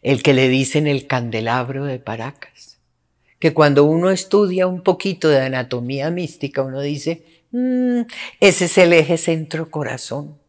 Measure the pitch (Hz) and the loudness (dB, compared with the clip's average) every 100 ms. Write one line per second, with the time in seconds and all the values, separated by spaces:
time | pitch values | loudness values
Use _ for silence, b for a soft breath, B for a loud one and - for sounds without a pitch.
0 | - 135 - 131 131 131 131 151 151 139 | 0 0 4 4 4 2 0 0 0 -2
1 | 139 127 120 110 113 123 123 135 143 127 | -2 -6 -4 -6 -4 -4 -4 -8 -8 -8
2 | - 113 117 - - _ - _ _ _ | -10 -10 -10 -14 -20 _ -20 _ _ _
3 | _ _ _ _ 160 156 147 143 147 160 | _ _ _ _ -2 4 4 6 4 4
4 | 180 185 - 202 202 185 185 180 185 185 | 0 0 0 0 2 0 -2 0 -2 -2
5 | 196 185 156 139 131 131 123 123 120 139 | -2 0 2 2 2 -4 -4 -6 -6 -6
6 | 147 175 165 - 139 - 135 131 143 147 | -4 -4 -8 -8 -8 -4 -6 -6 -6 -4
7 | 165 165 b b _ 240 254 254 254 247 | -6 -6 b b _ -4 -2 0 0 -2
8 | 233 B B B 202 170 175 - 175 170 | -4 B B B 4 4 2 4 6 6
9 | 151 165 170 160 156 160 156 151 147 127 | 4 0 0 -4 -4 -8 -8 -8 -6 -8
10 | - 135 151 151 | -8 -10 -10 -18